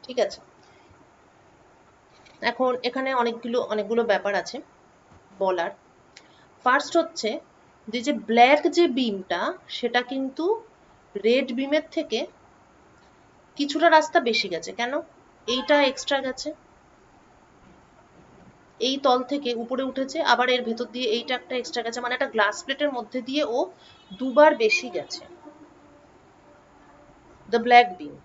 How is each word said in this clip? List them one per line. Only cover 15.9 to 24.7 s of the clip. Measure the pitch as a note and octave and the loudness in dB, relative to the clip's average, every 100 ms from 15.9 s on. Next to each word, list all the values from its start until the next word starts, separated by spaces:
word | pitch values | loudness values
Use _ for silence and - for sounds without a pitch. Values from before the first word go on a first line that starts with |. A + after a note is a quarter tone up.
| C4 - C#4 C4 | 0 -4 -2 -2
গেছে, | B3 D4 D#4 _ _ _ _ _ _ _ _ _ _ - - - _ _ - - - - - _ _ A#3+ | -8 -10 -12 _ _ _ _ _ _ _ _ _ _ -20 -20 -20 _ _ -20 -20 -20 -20 -20 _ _ -2
এই | C#4 C4+ | 0 2
তল | B3 B3+ | 2 0
থেকে | C#4+ C4 A#3 | -4 -4 -6
উপরে | A#3 B3+ C4+ | -4 -4 -4
উঠেছে, | C4 C4+ D#4+ D#4+ | -4 -6 -2 2
আবার | A#3+ B3 B3+ | 2 2 0
এর | A3 | -2
ভেতর | A3+ A#3+ A#3+ | -6 -8 -6
দিয়ে | B3+ A3+ | -2 -2
এইটা | A#3 B3 | -2 -8
একটা | - B3+ | -4 -8
extra | A#3 B3 A3+ | -6 -6 -6
গেছে, | A#3 | -6
মানে | A#3+ B3 | -6 -4
একটা | C4 A3 | -4 2
glass | G3+ G#3+ - | 0 0 -8
প্লেটের | C#4 D4 B3+ | -2 -2 -2
মধ্যে | A3 B3+ A#3+ | -8 -8 -4
দিয়ে | C#4 C4+ A#3+ | -2 -2 0
ও | F#4 - - - - F#3+ | -2 -6 -20 -20 -20 -8
দুবার | C4 B3+ D4+ D4 | -2 6 6 6
বেশি | A3 | 0